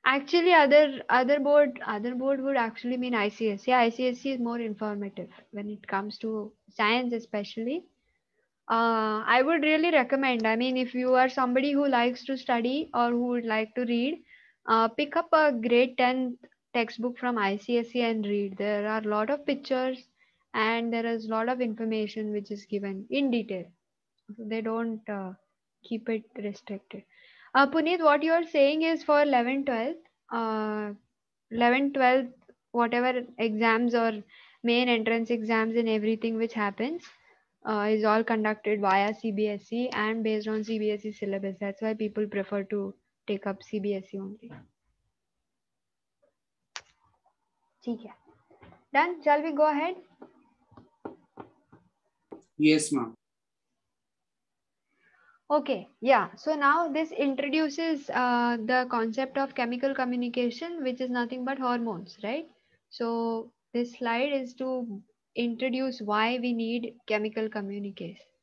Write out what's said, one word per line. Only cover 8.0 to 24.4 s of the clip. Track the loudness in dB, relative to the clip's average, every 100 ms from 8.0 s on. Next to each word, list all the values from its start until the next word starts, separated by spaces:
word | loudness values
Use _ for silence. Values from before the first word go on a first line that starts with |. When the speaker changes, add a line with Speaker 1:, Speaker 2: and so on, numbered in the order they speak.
| _ _ _ _ _ _ -2
Speaker 1:
Uh, | 2 4 2 0 0 4
I | 4
would | 4 2
really | 2 2 4
recommend, | 4 2 0 0 2 0
I |
mean, | 0 0 0
if | -2
you | -2 2
are | 4 4
somebody | 2 0 2 2
who | 2 2
likes | 2 2 -2 -6
to | -6
study | -2 0 0 -2 -2
or | 0 0
who | 0 0
would | -2
like | -2 -2 -2
to | -4
read, | -2 0 0 -4 _ -20 _ _ 0
uh, | 2 2
pick | 0 -2 -2
up | 2
a | 4 4
grade | 2 2 4 4 2
tenth | 0 2 -4 -6 -18 _ _
textbook | -4 -4 -4 -6 -4
from | -4 0
I | 0 -2
C | 0 -2
S | 0
E | -2
and | 0 0
read. | -2 -2 -2 -4
There | -2 -2 -2
are | -2
a | -2
lot | -2 0
of | -2
pictures | -2 -4 -2 -2 -2 -6 _ _ _ _ _
and | -2 0 0 -2
there | -2 -2
is | -4 -2
a |
lot | -2 -2
of | -2
information | -4 -2 -4 -2 -4 -6 -6
which | -6 -6
is | -12 -6
given | -6 -6 -8 -4
in | 0 0
detail. | 0 -2 -8 -10 _ _ _ _ _ -20
They | -16